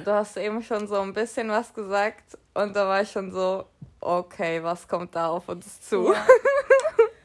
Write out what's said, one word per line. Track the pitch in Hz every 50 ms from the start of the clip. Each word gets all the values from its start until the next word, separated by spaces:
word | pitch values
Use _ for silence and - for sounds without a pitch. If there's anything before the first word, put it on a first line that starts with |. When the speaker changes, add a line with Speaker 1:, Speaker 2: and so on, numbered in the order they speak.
| 185
Speaker 1:
Du | 196
hast | 208 208 214 202 -
eben | 196 196 214 214 233
schon | 226 - 240 214 214 202
so | 208 196
ein | 196 190 190
bisschen | 208 226 226 - 262 226
was | 220 208 220 233 - _
gesagt | 220 208 190 196 202 202 220 220 - _ _ - - _ _ _
und | 180 208 202 196
da | 208 196
war | 190 190 196
ich | 208 202
schon | - 208 190 185
so, | 185 185 185 185 190 190 190 - _ _ - - _ _
okay, | - - 175 175 175 180 - - 190 165 165 165
was | 160 170 175 175 -
kommt | - - 170 180 175 -
da | 165 165 165
auf | 165 180 -
uns | - 180 175 - - - -
zu? | - - 220 190 - -
Speaker 2:
Ja. | 403 622 622 -
Speaker 1:
<laughs> | 523 466 - 539 554 554 539 - 523 539 587 640 - - 453 453 - -